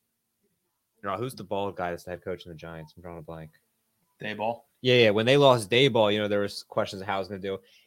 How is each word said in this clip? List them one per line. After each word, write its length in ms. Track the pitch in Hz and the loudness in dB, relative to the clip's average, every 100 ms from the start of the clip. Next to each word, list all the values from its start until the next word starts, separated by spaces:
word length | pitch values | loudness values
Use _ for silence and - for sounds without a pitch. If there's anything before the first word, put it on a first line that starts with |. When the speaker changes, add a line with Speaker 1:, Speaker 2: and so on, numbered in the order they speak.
| _ _ _ _ _ _ _ _ _ _ | _ _ _ _ _ _ _ _ _ _
Speaker 1:
you 60 | 101 | -6
know, 80 | 98 | -4
who's 180 | 127 - | -6 -10
the 80 | |
bald 320 | 92 101 101 92 | -8 -4 -4 -4
guy 140 | 87 | -6
that's 160 | 85 - | -6 -10
the 60 | |
head 120 | 87 | -10
coach 220 | 98 87 87 | -8 -10 -12
in 40 | |
the 80 | 78 | -16
Giants? 360 | 82 82 78 - | -14 -14 -16 -18
I'm 80 | |
drawing 160 | 87 85 | -16 -14
a 20 | |
blank. 300 | 80 80 80 _ _ _ _ _ _ - | -14 -16 -16 _ _ _ _ _ _ -12
Speaker 2:
Daboll? 400 | 107 104 110 117 _ _ | -10 -6 -6 -6 _ _
Speaker 1:
Yeah, 140 | 127 123 | 2 6
yeah. 140 | 110 | 6
When 160 | 104 113 | 4 4
they 100 | 143 | 6
lost 340 | 139 123 95 | 6 6 2
Daboll, 440 | 117 139 113 104 | 2 4 4 2
you 60 | 104 | 2
know, 100 | 104 | 0
there 100 | 101 | -2
was 240 | 101 - | -2 -8
questions 380 | - - 101 98 | -8 -4 -4 -6
of 60 | 101 | -6
how 100 | 98 | -6
it 20 | |
was 80 | 92 | -6
gonna 140 | 101 | -8
do. 160 | 98 95 _ _ | -8 -8 _ _